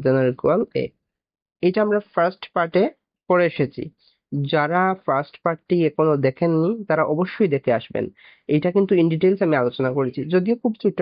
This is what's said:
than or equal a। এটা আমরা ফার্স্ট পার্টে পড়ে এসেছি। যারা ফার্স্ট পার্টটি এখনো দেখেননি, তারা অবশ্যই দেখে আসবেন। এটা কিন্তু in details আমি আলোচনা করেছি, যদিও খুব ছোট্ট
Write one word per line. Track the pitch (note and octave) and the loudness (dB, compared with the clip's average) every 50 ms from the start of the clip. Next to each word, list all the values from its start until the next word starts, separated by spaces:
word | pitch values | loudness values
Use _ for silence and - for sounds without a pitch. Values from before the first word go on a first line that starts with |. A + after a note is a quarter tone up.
| C3 | 0
than | C3 C3 C3+ | 2 2 2
or | C3 B2+ | 2 0
equal | B2+ - - C3 D#3+ F3 D#3 - - C3 | -2 -2 0 0 0 0 -2 -4 -4 -6
a। | B2+ - _ _ _ _ _ _ _ _ _ _ _ _ _ - | -6 -6 _ _ _ _ _ _ _ _ _ _ _ _ _ -2
এটা | - F#3 F#3 A3 G#3+ | -2 0 0 0 0
আমরা | G#3 G3+ G#3 G#3 _ - | 0 0 -2 -4 _ -2
ফার্স্ট | F3+ E3+ F3+ F#3+ - - - - | 0 0 0 -2 -6 -12 -6 -4
পার্টে | F3+ E3+ E3+ - F3+ G#3+ D#4 - _ _ _ _ _ _ - | -4 -2 0 0 0 0 0 -4 _ _ _ _ _ _ 0
পড়ে | F3+ F3+ F3 D#3+ | 2 2 2 0
এসেছি। | - - C#3+ A#2+ - - - D#3 _ _ _ _ _ _ _ - C#3 C#3+ C#3 C#3+ | 0 -2 -4 -4 -6 -10 -14 -14 _ _ _ _ _ _ _ -8 -6 -6 -4 -2
যারা | - D3+ D3 D3 E3+ F3+ F#3 F#3 F#3+ F#3+ _ | -2 -2 0 0 0 0 0 0 -2 -4 _
ফার্স্ট | - C3+ C#3 C#3+ - - - | -2 -2 -2 -4 -6 -8 -6
পার্টটি | - F3 E3 - _ - F3+ F3 E3 C#3+ | -4 -4 -4 -4 _ -2 0 2 2 2
এখনো | - - D#3 D#3+ D3+ C#3+ C#3 | 2 0 2 2 2 2 0
দেখেননি, | C3+ C3 - E3+ E3+ E3 D#3+ D#3+ F3+ A3+ A3+ G3+ - | 0 0 0 0 0 2 2 0 0 -2 -4 -4 -2
তারা | E3 D3+ D#3 - | -2 0 0 0
অবশ্যই | D3+ D#3 F#3 F#3 - - A3 E3+ C#3 | 0 -2 -2 -2 -2 -2 0 0 0
দেখে | C3 - - A#2 A2 | 0 0 0 -2 -2
আসবেন। | - - - G#2+ G#2+ - - _ - - - _ _ - | -2 -6 -6 -6 -6 -6 -10 _ -20 -20 -20 _ _ -2
এটা | D3 D3+ D3+ F3+ F3 | 0 0 0 0 0
কিন্তু | G3+ G3 G3 G3+ F3 | 0 2 2 2 2
in | E3 E3 | 2 2
details | D#3+ D#3+ F3+ F#3 G3 F#3+ G3+ | 2 2 2 2 2 2 0
আমি | E3 D3+ C3+ | 0 2 2
আলোচনা | B2 A#2+ - - C3 B2+ C3 | 0 0 -2 -2 -2 -2 0
করেছি, | C#3+ C3+ B2 - - C3 D#3 F3+ | -2 -2 -4 -4 -6 -4 0 0
যদিও | F#3 F3+ G#3 A#3+ B3 | 0 0 0 -2 -2
খুব | - A#3+ A3 - | -2 -4 -2 -2
ছোট্ট | - G3+ F#3 - | -2 -2 0 -2